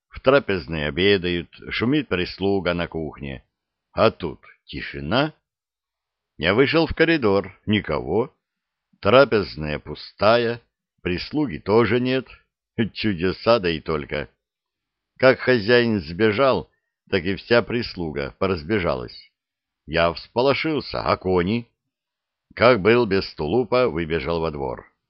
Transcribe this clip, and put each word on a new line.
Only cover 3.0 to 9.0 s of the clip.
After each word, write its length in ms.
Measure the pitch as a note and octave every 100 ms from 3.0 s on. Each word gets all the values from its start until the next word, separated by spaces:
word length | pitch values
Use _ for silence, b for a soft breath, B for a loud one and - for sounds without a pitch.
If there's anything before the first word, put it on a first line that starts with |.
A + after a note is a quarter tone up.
| D2+ - C2+ C2 _ _ _ _ _
А 180 | E2+ G#2
тут 300 | - D#2+ A#1+ - _ -
тишина. 680 | C2+ - C#2 C#2+ A#2+ D#3 - _ _ _ _ _ _ _ _ _ -
Я 160 | D#2
вышел 320 | G#2 C3+ D#3 D#3+
в 80 |
коридор, 640 | - D#3+ D#3+ G#2+ G2 F#2 - -
никого. 720 | G#2 - D2 B1+ G2+ B2+ _ _ _ _ _ _
Трапезная 800 | -